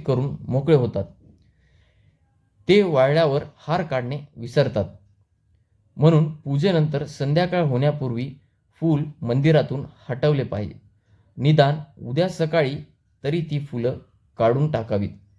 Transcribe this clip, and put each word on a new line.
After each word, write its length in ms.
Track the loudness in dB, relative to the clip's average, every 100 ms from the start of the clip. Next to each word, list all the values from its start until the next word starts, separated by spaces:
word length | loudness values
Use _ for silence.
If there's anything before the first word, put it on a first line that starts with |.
| -2
करून 300 | -2 -2 -6 -4
मोकळे 280 | -2 2 2
होतात. 280 | 2 -4 -8 -12 -20 _ _ _ _ _ _ _ _ _ _ _ _ _ 2
ते 140 | 4
वाळल्यावर 640 | 4 4 4 4 2 0 -4 -14
हार 260 | -4 -4
काढणे 360 | -2 -4 -4 -8 -10 -14
विसरतात. 480 | -4 0 0 0 -4 -8 _ _ _ _ _ _ _ _ _ 2
म्हणून 380 | 4 6 2 -2
पूजेनंतर 680 | -4 -2 2 2 0 -2
संध्याकाळ 580 | -6 -6 0 0 0 0
होण्यापूर्वी 680 | 0 0 0 -2 -4 -4 -6 -10 _ _ _ _
फूल 240 | 0 0 -2 -8
मंदिरातून 600 | -2 2 4 4 2 -4 -10 -16 -10
हटवले 360 | -2 0 0
पाहिजे. 300 | -2 -6 -8 -12 _ _ _ _ _ -2
निदान 400 | 2 4 4 2 -8 -16
उद्या 260 | -8 -2 -2
सकाळी 480 | -2 -2 0 0 -4 -12 _ _ _
तरी 160 | -4 -4
ती 180 | -4 -6
फुलं 340 | -6 -4 -4 -6 -12 _ _ -2
काढून 320 | 0 2 0
टाकावीत, 400 | -2 -2 -4 -4 -8 _